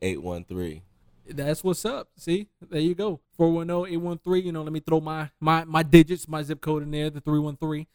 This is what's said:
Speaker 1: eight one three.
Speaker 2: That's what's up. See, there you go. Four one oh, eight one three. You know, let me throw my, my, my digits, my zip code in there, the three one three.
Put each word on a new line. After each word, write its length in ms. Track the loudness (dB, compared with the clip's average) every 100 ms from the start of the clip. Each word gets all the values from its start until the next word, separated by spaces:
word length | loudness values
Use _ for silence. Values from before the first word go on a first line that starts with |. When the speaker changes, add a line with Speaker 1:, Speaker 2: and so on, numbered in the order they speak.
| -4
Speaker 1:
eight 160 | -4
one 220 | -6 -8
three. 380 | -8 -6 -6 -8 -18 _ _ _ -14
Speaker 2:
That's 360 | -6 -4 -2
what's 200 | -2 -2
up. 260 | -4 -6 -10 _
See, 300 | -4 -2 -4 _ -8
there 100 | -2
you 140 | 0
go. 240 | 0 -4 -6 _ 0
Four 140 | 2
one 180 | 2 0
oh, 160 | -2 -2
eight 100 | -4
one 220 | -4 -6
three. 200 | 0 0
You 140 | 0
know, 100 | -4
let 100 | -6
me 60 | -6
throw 220 | 0 0
my, 300 | 0 -6 -8 -4
my, 240 | 2 2
my 180 | 2 0
digits, 460 | 8 10 8 2 -6
my 160 | -8
zip 160 | -6 -6
code 240 | -4 -4
in 80 | -4
there, 180 | -4 -4
the 100 | -4
three 200 | 0 2
one 160 | 2 -2
three. 320 | -6 -6 -8